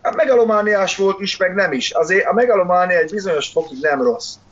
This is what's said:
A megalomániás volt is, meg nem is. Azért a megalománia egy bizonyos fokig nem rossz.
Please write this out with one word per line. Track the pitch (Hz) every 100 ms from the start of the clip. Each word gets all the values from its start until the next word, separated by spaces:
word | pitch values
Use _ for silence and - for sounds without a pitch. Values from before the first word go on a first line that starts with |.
A | - -
megalomániás | 302 247 226 214 214 202 185 -
volt | 196 190
is, | 196 -
meg | 185
nem | 185 185
is. | 135 -
Azért | - 165 190 196
a |
megalománia | 196 247 202 180 180 180 175
egy | 160
bizonyos | 208 190 156 139
fokig | 165 156 131
nem | 147 139
rossz. | 123 113 - - _